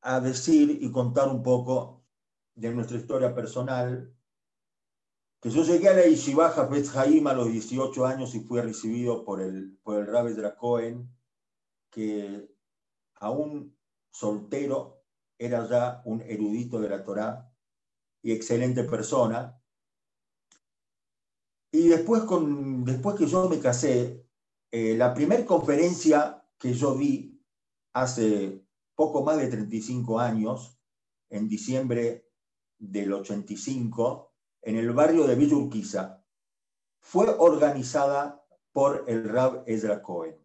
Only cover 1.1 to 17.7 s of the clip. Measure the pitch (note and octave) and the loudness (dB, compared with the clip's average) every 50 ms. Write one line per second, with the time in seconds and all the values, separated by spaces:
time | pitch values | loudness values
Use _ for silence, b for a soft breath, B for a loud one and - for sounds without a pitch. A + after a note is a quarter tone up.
1.1 | B2 C3+ C3+ C3+ C3 B2 B2 B2+ B2+ A#2+ B2 B2+ C3 B2+ - - - _ _ _ | 2 2 2 2 0 -2 0 2 0 0 2 0 -2 -2 -2 -6 -14 _ _ _
2.1 | _ _ _ _ _ _ _ _ _ - G#2+ A#2 A#2 B2 A2+ - B2 A#2 - - | _ _ _ _ _ _ _ _ _ -10 -8 -6 -4 -4 -6 -6 -8 -10 -8 -4
3.1 | C3+ C3 B2+ B2 B2 B2 A#2 - - B2+ B2+ C3+ C3 B2 B2 B2 B2+ B2+ B2 - | -2 0 0 0 -2 -4 -8 -6 -6 -6 -6 -4 -4 -4 -4 -4 -6 -8 -12 -16
4.1 | _ _ _ _ _ _ _ _ _ _ _ _ _ _ _ _ _ _ _ _ | _ _ _ _ _ _ _ _ _ _ _ _ _ _ _ _ _ _ _ _
5.1 | _ _ _ _ _ _ _ A#2+ A2+ D3 E3 D3 F3 E3 F3+ G3 F#3 F#3 F3 E3 | _ _ _ _ _ _ _ -2 0 0 2 4 2 4 6 6 6 8 8 6
6.1 | D#3 C3+ - C#3 C3+ D3 E3 D#3+ - D#3 C3+ - C3+ D3 C#3 - - C3+ C3+ C#3+ | 6 4 2 0 2 4 4 4 4 0 -2 0 0 -2 -2 -2 -2 0 2 4
7.1 | D#3 D#3 D3 C#3+ C3 C3 A#2+ A2+ A2+ A2+ G#2 - B2 C3 C3 C3 - C3 B2+ C3 | 4 4 4 2 0 0 0 -2 -2 -4 -6 -6 -4 -4 -4 -4 -2 -2 -2 -2
8.1 | C3 C3 C3 B2 - A2+ G#2 - A#2+ A#2+ A#2 A2+ A2 - - A2 A2+ A#2+ B2 A#2+ | -2 -4 -8 -8 -8 -10 -10 -4 -4 -4 -4 -4 -8 -8 -8 -6 -4 -4 -2 -2
9.1 | A#2 - - - G2 F#2+ F#2+ F#2 F#2+ F#2+ F#2+ F#2+ - _ _ A2 G#2+ G#2 G#2 G2+ | -4 -4 -4 -8 -6 -6 -6 -6 -8 -10 -12 -14 -18 _ _ -4 -4 -4 -4 0
10.1 | A2 A#2+ A#2+ A#2+ A2+ G#2+ G#2+ G2+ - _ - A#2+ A#2+ A#2 A2+ A#2 A#2+ B2 B2 - | -2 -2 0 0 -4 -4 -6 -6 -8 _ -2 -2 0 0 -2 -4 -8 -10 -14 -16
11.1 | - _ _ _ _ _ _ _ _ _ _ _ _ _ _ _ _ A2+ A2 G#2+ | -20 _ _ _ _ _ _ _ _ _ _ _ _ _ _ _ _ -6 -6 -4
12.1 | G#2+ G#2 G2+ G2 G2 G#2 - - _ _ _ _ _ _ _ _ _ _ _ _ | -4 -6 -8 -10 -12 -14 -16 -20 _ _ _ _ _ _ _ _ _ _ _ _
13.1 | _ _ G2+ G#2+ A#2+ C#3+ D3+ D3 D3+ D3 C#3+ - _ _ _ _ _ _ _ _ | _ _ -8 -6 -4 -4 -6 -6 -8 -12 -14 -14 _ _ _ _ _ _ _ _
14.1 | _ - - G#2+ G#2 G#2 G2 - - C#3 C#3+ C#3 C3 - - - - _ _ _ | _ -8 -6 -4 -4 -6 -8 -8 -6 -6 -4 -4 -4 -6 -6 -10 -18 _ _ _
15.1 | _ _ _ _ _ _ A#2+ A#2+ A#2+ A#2 A2+ G#2 A#2+ A#2+ A#2+ B2 B2+ - - - | _ _ _ _ _ _ -6 -4 -4 -4 -2 0 0 0 0 0 -6 -8 -10 -8
16.1 | A2 A2+ - - A2+ G2+ G#2+ G#2 G#2+ A#2+ A#2+ A#2+ - A2+ G#2+ G2+ G2 F#2+ - - | -8 -8 -8 -8 -6 -4 -4 -2 -2 -4 -6 -6 -6 -4 -4 -4 -4 -6 -6 -6
17.1 | G2 G#2+ G#2+ A#2+ B2 - - - _ _ _ _ | -6 -4 -4 -4 -6 -8 -14 -20 _ _ _ _